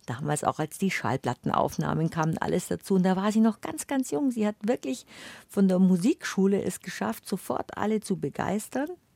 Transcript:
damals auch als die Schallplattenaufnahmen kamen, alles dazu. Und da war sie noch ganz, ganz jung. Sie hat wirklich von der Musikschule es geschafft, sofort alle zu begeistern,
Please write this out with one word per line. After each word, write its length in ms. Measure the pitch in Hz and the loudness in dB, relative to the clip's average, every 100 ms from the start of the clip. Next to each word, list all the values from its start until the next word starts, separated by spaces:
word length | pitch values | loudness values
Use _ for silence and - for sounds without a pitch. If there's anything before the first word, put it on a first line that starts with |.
| - | -10
damals 380 | 120 147 147 | -6 -4 0
auch 160 | - 127 | 0 0
als 180 | 156 - | -4 -2
die 140 | 196 | -2
Schallplattenaufnahmen 1200 | - 107 110 123 123 - - - - 156 151 160 | 0 -2 -2 -2 -4 0 0 0 0 -2 0 0
kamen, 260 | 160 160 160 | 0 -2 -2
alles 300 | - 175 - | 0 -2 -2
dazu. 280 | 170 - 196 | -6 0 2
Und 80 | |
da 120 | 185 185 | 2 2
war 160 | 202 | 0
sie 80 | 214 | 4
noch 200 | 220 208 | 2 2
ganz, 260 | - 320 - | -8 -8 -4
ganz 240 | 277 262 | -2 -2
jung. 180 | 285 277 | 0 0
Sie 160 | 240 208 | 0 -2
hat 100 | 214 | -2
wirklich 460 | 208 262 277 254 - - - - - | -2 -2 -2 -8 -10 -20 -18 -20 -6
von 200 | - 196 | 2 4
der 120 | 180 | 6
Musikschule 800 | 185 185 196 349 - - 190 196 | 6 6 4 0 -2 2 2 2
es 180 | - - | -2 -6
geschafft, 460 | - - 208 226 - | -10 -6 -4 -6 -6
sofort 480 | 190 - - - - | -8 -4 -4 -4 -4
alle 220 | 208 214 | -2 -2
zu 180 | - 175 | -2 -2
begeistern, 720 | 151 - - 202 - 254 302 359 _ | -2 -2 -2 -2 -4 -4 -4 -8 _